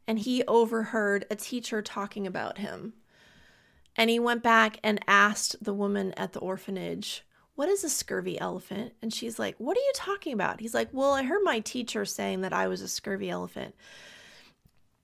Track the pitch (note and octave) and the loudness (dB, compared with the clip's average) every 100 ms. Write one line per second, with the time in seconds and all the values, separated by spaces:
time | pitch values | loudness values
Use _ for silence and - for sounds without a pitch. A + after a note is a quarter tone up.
0 | - A3 B3 B3 - A#3 A3+ A3+ A3 A3+ | -2 0 2 2 6 6 6 2 0 2
1 | G3+ G3+ - G#3 - B3 A3+ A3 G#3 - | 2 2 0 -6 -6 -6 -4 -4 -4 -6
2 | G3+ G#3 F#3+ F#3 G#2+ - G3+ - A3+ - | -8 -6 -6 -4 -6 -6 -8 -8 -12 -14
3 | _ _ - - - _ _ _ _ - | _ _ -20 -20 -20 _ _ _ _ 0
4 | A3+ A#3 A#3+ A#3+ A#3 A3+ A3 - G#3+ G#3 | 2 4 2 2 6 6 6 2 0 0
5 | - G3+ G#3 G#3 - - G#3 G3+ G3+ G3+ | 4 6 6 4 -4 -4 -4 -2 0 0
6 | F#3+ - F#3+ - F3+ F#3+ - F#3+ E3+ F3 | -2 -4 -4 -4 -6 -6 -6 -6 -4 -6
7 | G#3 - - _ _ - D#4 G4+ D#4+ - | -6 -8 -12 _ _ -2 2 2 0 -2
8 | - F#3+ F3+ - F3+ F3+ - G3 A#3 - | -2 -2 -2 -4 -4 -6 -8 -8 -8 -8
9 | A3 A3 A#3 A3+ G3+ - A#3+ A4 C#5 C5 | -6 -4 -6 -2 -4 -2 -2 2 2 0
10 | F#4+ G4 D#4+ A3 F3 - A3+ A#3 A3+ B3+ | -2 -4 -2 -2 -2 -2 -2 -2 0 2
11 | C#4 C4+ C4 G4 F#4 A3+ - B3+ A#3 A3 | 2 4 2 2 2 2 -2 -6 -4 -4
12 | G3+ - G3 F#3+ F#3 F#3 F#3+ F#3 F#3+ - | -4 -2 -2 -2 0 0 0 -2 -4 -6
13 | - G3 F#3 F3 F2+ - - - - - | -4 -4 -4 -4 -6 -8 -12 -14 -20 -20
14 | - - - - - _ _ _ _ _ | -20 -20 -20 -20 -20 _ _ _ _ _